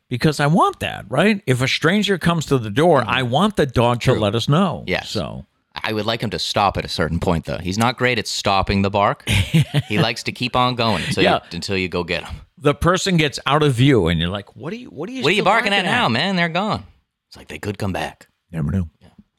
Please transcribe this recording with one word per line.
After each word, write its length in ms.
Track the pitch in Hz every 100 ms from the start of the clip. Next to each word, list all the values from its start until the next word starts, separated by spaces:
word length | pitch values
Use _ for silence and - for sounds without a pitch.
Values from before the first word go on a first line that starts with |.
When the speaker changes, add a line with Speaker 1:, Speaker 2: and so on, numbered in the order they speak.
| -
Speaker 1:
because 320 | 123 160 147
I 60 | 147
want 340 | 175 381 -
that, 240 | 82 53 -
right? 320 | 131 196 208 -
If 160 | 123
a 40 | 127
stranger 520 | - 151 202 202 185
comes 260 | - 170 -
to 120 | 135
the 100 | 110
door, 320 | 104 170 147
Speaker 2:
Mm-hmm. 80 | 110
Speaker 1:
I 140 | 120
want 320 | 127 127 208 -
the 100 | 147
dog 360 | 123 117 120
Speaker 2:
True. 120 | 131 123
Speaker 1:
to 40 |
let 160 | 104 110
us 120 | -
know. 360 | 147 190 101 60
Speaker 2:
Yes. 240 | 87 -
Speaker 1:
So 380 | 107 67 58 - _ _ -
Speaker 2:
I 100 | -
would 120 | 107 107
like 160 | 117
him 80 | 113
to 80 | 82
stop 400 | - - 101 90
at 80 | -
a 20 |
certain 320 | - 80 82
point, 260 | - 82 -
though. 120 | 62
He's 200 | 87 98
not 200 | 120 123
great 220 | 123 120
at 80 | 95
stopping 560 | - - 98 98 98
the 80 | 98
bark. 320 | 101 101 139 -
Speaker 1:
<laughs> 640 | 107 - 165 - 143 -
Speaker 2:
He 100 | 104
likes 220 | 113 120
to 80 | -
keep 240 | - 123 127
on 200 | 123 123
going 280 | 117 101 -
until 180 | -
Speaker 1:
Yeah. 120 | 190 151
Speaker 2:
you, 60 | -
until 220 | 85 80 98
you 100 | 92
go 140 | 90
get 200 | 85 85
him. 180 | - - - _
Speaker 1:
The 160 | 143 143
person 420 | 165 180 196 175
gets 220 | 151 - -
out 160 | 147
of 100 | 151
view, 340 | 117 135 123 82
and 100 | 85
you're 100 | 87
like, 260 | 101 - -
"What 160 | 131
are 20 | 226
you, 140 | 247
what 200 | - 202
are 40 |
you 100 | 262
Speaker 2:
What 60 | -
are 20 |
you 60 | 208
Speaker 1:
still 40 | 175
Speaker 2:
barking 280 | 220 202
at 40 | 196 175
Speaker 1:
barking 40 |
at?" 20 | 240
Speaker 2:
now, 80 | 196
man? 260 | 113 180 185
They're 140 | 170
gone. 340 | 165 214 123 95 _ _ _ _
It's 80 | -
like 100 | -
they 100 | 76
could 180 | 104 104
come 140 | 101
back. 340 | 82 73 - - _ _
Speaker 1:
Never 180 | 82 73
know. 180 | 95 85 _
Speaker 2:
Yeah. 60 | _ _ -